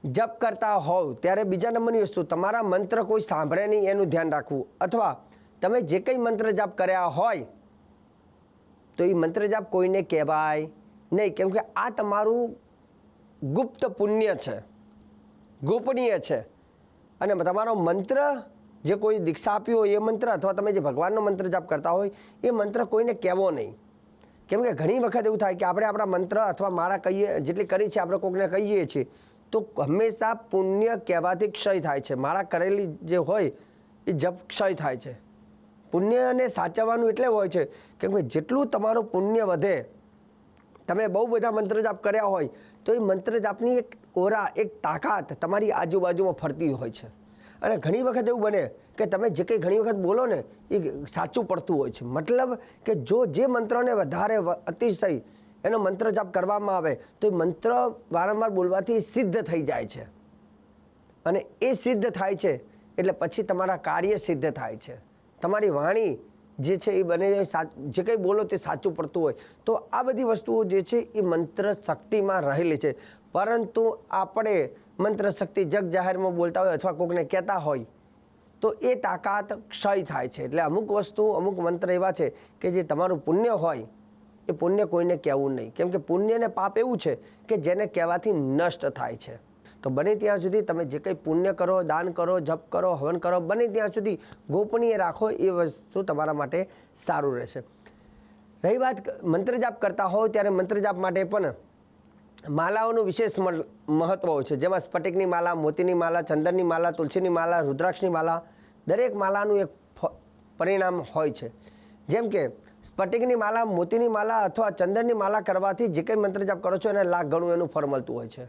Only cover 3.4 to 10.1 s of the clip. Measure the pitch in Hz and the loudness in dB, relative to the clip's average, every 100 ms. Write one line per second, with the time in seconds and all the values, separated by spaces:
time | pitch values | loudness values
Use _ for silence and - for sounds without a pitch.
3.4 | 156 170 208 214 196 202 185 165 165 151 | 0 0 2 2 2 2 2 0 0 -2
4.4 | 143 139 - - 185 233 196 127 - - | -2 -6 -6 -4 -2 0 0 -2 -14 -20
5.4 | - - 185 247 170 180 220 254 233 220 | -20 -4 0 0 2 -2 0 0 0 0
6.4 | 220 202 202 202 185 185 175 143 226 190 | 0 0 -2 0 0 2 0 0 0 0
7.4 | 117 - - - - - _ _ _ _ | -6 -16 -20 -20 -20 -20 _ _ _ _
8.4 | _ _ _ - _ - 175 175 160 196 | _ _ _ -20 _ -2 0 2 0 0
9.4 | 208 214 - 185 185 196 170 | -2 -2 -2 0 2 0 0